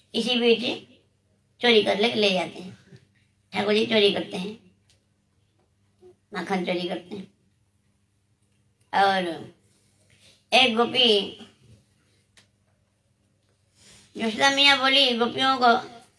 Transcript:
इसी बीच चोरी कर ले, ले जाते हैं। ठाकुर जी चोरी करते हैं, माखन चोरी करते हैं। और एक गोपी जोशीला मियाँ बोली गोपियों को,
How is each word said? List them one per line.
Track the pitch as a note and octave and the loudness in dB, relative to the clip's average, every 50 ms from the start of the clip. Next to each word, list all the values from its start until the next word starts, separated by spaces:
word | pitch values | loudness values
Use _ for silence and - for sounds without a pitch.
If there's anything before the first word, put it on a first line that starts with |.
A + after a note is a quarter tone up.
| _ _ - | _ _ -8
इसी | A#3 A3 B3 B3 | -6 -4 -2 -2
बीच | A#3 A#3 A#3 A3+ G#3 A#3+ - E4+ - - _ - _ _ _ _ _ _ _ _ _ _ _ _ - | 0 2 2 2 2 0 -6 -8 -8 -12 _ -20 _ _ _ _ _ _ _ _ _ _ _ _ -4
चोरी | - A#3+ A3+ G#3+ G3+ | 0 2 4 4 4
कर | G#3 G3 F#3+ | 2 0 0
ले, | G#3+ A#3+ A#3 | 0 -2 0
ले | A3 G#3 G3 F#3 | 0 0 0 0
जाते | F3 E3 - - E3 | -2 -4 -6 -10 -16
हैं। | F3+ F#3 - - _ _ - - _ _ _ _ _ _ _ _ _ _ - | -18 -18 -20 -20 _ _ -20 -20 _ _ _ _ _ _ _ _ _ _ -6
ठाकुर | G#3 G#3 G#3 G#3+ | -4 -2 0 0
जी | G#3+ A3+ | 0 0
चोरी | A#3 A3+ G#3+ G3+ G3+ F3+ | 2 2 4 4 4 2
करते | - - - - F#3 | 0 -6 -8 -10 -10
हैं, | F#3 G#3 A3 - _ - _ _ _ _ _ _ _ _ _ _ _ _ _ _ _ _ _ _ _ _ _ _ _ _ _ _ _ - - _ _ _ G3+ | -10 -10 -12 -14 _ -20 _ _ _ _ _ _ _ _ _ _ _ _ _ _ _ _ _ _ _ _ _ _ _ _ _ _ _ -20 -20 _ _ _ -12
माखन | F#3 F3 - G3 F3+ F3 | -12 -8 -6 -4 -4 -4
चोरी | F#3 F3+ F3 F3+ F3+ | -4 -6 -6 -6 -8
करते | F#3 E3+ - - G#3 | -10 -10 -12 -14 -16
हैं। | G3 F#3+ - _ _ _ _ _ _ _ _ _ _ _ _ _ _ _ _ _ _ _ _ _ _ _ _ _ _ _ _ _ _ _ _ - | -16 -16 -18 _ _ _ _ _ _ _ _ _ _ _ _ _ _ _ _ _ _ _ _ _ _ _ _ _ _ _ _ _ _ _ _ 0
और | F#3+ G3 G3 F#3+ F#3+ F3 E3+ D#3+ - - - - _ _ _ _ _ _ _ _ _ _ _ _ _ _ - _ _ _ - G#3 | 0 2 2 2 0 -2 -4 -8 -10 -14 -18 -20 _ _ _ _ _ _ _ _ _ _ _ _ _ _ -20 _ _ _ 0 2
एक | B3 C4 A#3+ A3 | 2 2 2 2
गोपी | A#3 A#3+ - A#3+ B3+ B3 A3+ G#3 G3 F#3+ F#3+ - - - - _ _ _ _ - _ _ _ _ _ _ _ _ _ _ _ _ - _ _ _ _ _ _ _ _ _ _ _ _ _ _ _ _ _ _ _ _ _ _ _ _ _ _ _ _ _ - - - - _ - G3+ | 0 -2 -2 0 0 2 2 2 2 0 -4 -12 -16 -20 -20 _ _ _ _ -20 _ _ _ _ _ _ _ _ _ _ _ _ -20 _ _ _ _ _ _ _ _ _ _ _ _ _ _ _ _ _ _ _ _ _ _ _ _ _ _ _ _ _ -20 -20 -20 -20 _ -12 -6
जोशीला | A3 A3+ G#3+ A#3+ C#4 C#4 | -6 -6 -2 2 2 2
मियाँ | C#4 C#4 C#4 C#4+ C#4 C4 | 4 4 4 4 4 4
बोली | C4 C4+ C4+ C#4 C#4 B3 A#3+ A3+ | 2 2 2 2 2 2 2 0
गोपियों | A#3+ A#3 - C4 C4 C4+ C4+ B3+ | -2 -2 -2 -2 0 0 0 4
को, | B3 A#3+ A#3 - - - - - - _ _ | 4 4 4 4 0 -8 -18 -20 -20 _ _